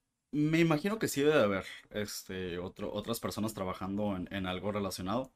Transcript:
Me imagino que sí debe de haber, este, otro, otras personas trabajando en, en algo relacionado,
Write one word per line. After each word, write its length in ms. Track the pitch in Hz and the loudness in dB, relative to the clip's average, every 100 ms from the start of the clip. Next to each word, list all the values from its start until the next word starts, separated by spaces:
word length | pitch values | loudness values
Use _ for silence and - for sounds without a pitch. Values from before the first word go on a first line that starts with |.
| _ _ _ | _ _ _
Me 260 | 151 151 160 | 0 4 6
imagino 380 | 170 151 202 220 | 6 4 2 0
que 120 | 139 | 0
sí 100 | 139 | 4
debe 140 | 147 151 | 6 6
de 60 | |
haber, 220 | 104 95 - - - | 6 2 -4 -12 -8
este, 680 | 104 104 - - 92 92 87 | -6 -4 -6 -8 -6 -4 -4
otro, 360 | 87 - 98 | -6 -6 -6
otras 260 | 104 104 113 | -4 -4 -4
personas 340 | 104 104 110 | -4 -2 -4
trabajando 600 | 104 92 90 95 101 104 92 | -2 -4 -4 -4 -2 -2 -2
en, 140 | 87 | -4
en 140 | 98 92 | -4 -4
algo 260 | 92 101 | -2 -2
relacionado, 600 | 104 98 - 92 117 131 | -2 -2 -4 -2 -2 -4